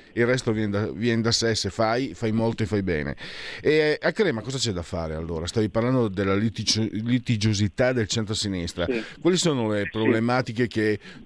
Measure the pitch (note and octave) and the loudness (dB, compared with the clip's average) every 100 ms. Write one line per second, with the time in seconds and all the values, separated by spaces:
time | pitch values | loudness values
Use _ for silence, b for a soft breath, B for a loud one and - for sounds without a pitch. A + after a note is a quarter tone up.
0 | B A2 A#2+ C3 B2 A2 G#2+ G2+ G#2 C#2 | B 0 2 2 0 0 0 0 -2 0
1 | A#2+ A2+ A2+ A2+ A2+ A2 G2+ - A2 A#2+ | 0 2 2 2 2 0 -2 0 0 0
2 | C3+ - A2+ A2 A2+ A2 G#2+ G#2 F#2+ D#2+ | -2 -4 -2 2 0 0 0 0 0 0
3 | C#2+ C2+ B B B B - D3+ D3+ D3+ | -2 -6 B B B B 2 4 4 2
4 | D#3+ E3 G3+ A2+ G#2 C3+ A#2+ F2+ E2 F2+ | -2 2 0 0 -4 -4 -2 -2 -4 -4
5 | E2 D#2 E2 E2 E2+ - G#2+ A2+ A#2+ C3 | -4 -4 -4 -4 -2 0 0 0 2 2
6 | A2+ F#2+ G2 G2 A2+ G#2+ A2 - A2 G#2 | 2 0 2 2 0 -2 -2 0 0 -2
7 | A#2 B2 A#2+ A2+ G#2+ G2+ G#2 - B2+ B2+ | 0 0 2 0 2 2 0 2 2 2
8 | G#2+ - G#2 A2 G#2+ F#2 E2+ - E2+ A#2+ | 0 -2 -2 -4 -2 -2 -4 -2 -2 -2
9 | G#2+ B E3+ F#3 F3 C#3 A2 G#2+ G2+ A2 | -6 B 0 2 2 2 0 0 -2 0
10 | A2+ A2+ A#2 B2 B2 A2+ B2 A2 G#2+ G#2 | 2 2 2 0 0 -2 0 2 0 0
11 | B B | B B